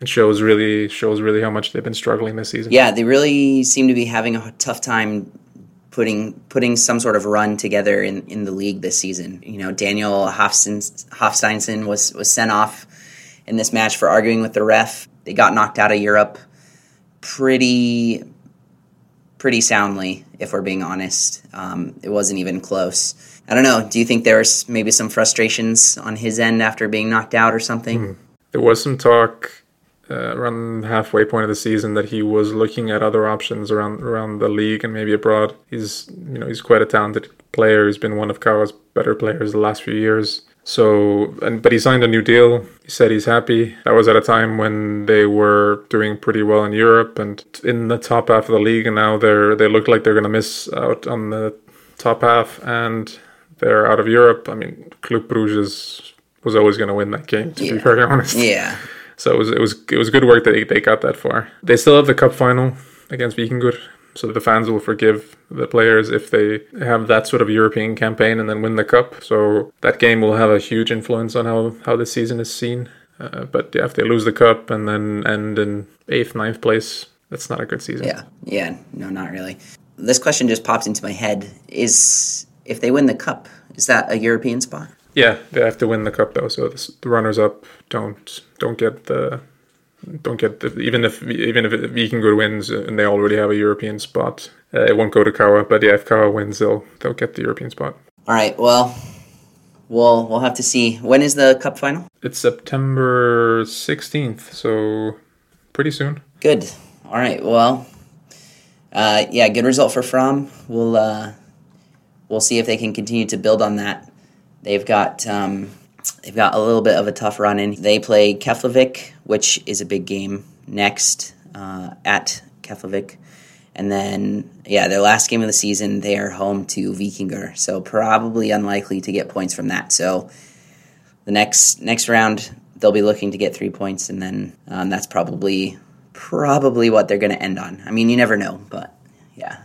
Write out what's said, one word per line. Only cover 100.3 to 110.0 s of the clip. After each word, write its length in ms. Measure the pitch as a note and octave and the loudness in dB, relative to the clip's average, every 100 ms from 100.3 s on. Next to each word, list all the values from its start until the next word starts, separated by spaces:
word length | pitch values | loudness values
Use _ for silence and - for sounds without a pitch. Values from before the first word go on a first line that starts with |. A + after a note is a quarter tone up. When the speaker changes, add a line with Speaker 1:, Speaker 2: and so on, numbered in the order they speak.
| A#2 | -2
Speaker 2:
have 160 | B2+ A#2+ | -2 -2
to 80 | |
see. 340 | A#2 B2+ A#2 A2+ | -2 0 0 -2
When 240 | A#2+ C3+ | 2 4
is 140 | D3 C#3+ | 4 4
the 240 | C3+ C3 | 4 4
cup 160 | C#3 - | 0 -6
final? 300 | C#3 E3 F3+ _ | -6 -6 -12 _
Speaker 1:
It's 160 | B2 - | -10 -2
September 1200 | B2+ - - C3+ C3+ C3 B2+ B2 A#2+ A#2 A#2 A2+ A2 | -2 -2 -6 -4 -2 0 2 2 2 2 2 0 -2
sixteenth, 840 | - - D3 - D3+ C3 A2 - | -8 -6 -6 -4 -6 -6 -8 -16
so 640 | - A#2 A2 G#2+ G#2+ A2 G#2+ _ _ _ _ _ | -8 -4 -2 -2 -4 -6 -10 _ _ _ _ _
pretty 180 | - D3 | -4 -4
soon. 300 | D3 C#3+ D3 - _ | -2 -6 -6 -14 _
Speaker 2:
Good. 260 | D3+ B2 - - - _ - | 2 2 -2 -16 -20 _ -8
All 80 | |
right. 300 | A#2 B2 - | -4 -2 -2
Well, 420 | G2+ A#2 A#2+ B2+ - - - _ _ - - _ _ _ _ | 0 4 4 2 -8 -20 -20 _ _ -20 -20 _ _ _ _
uh, 340 | G2 A2 G#2+ - | -2 2 2 0
yeah, 180 | A#2+ A2 | 2 2
good 160 | A2 B2 | 2 0
result 260 | C3 A#2 | 2 2
for 120 | C3 | 0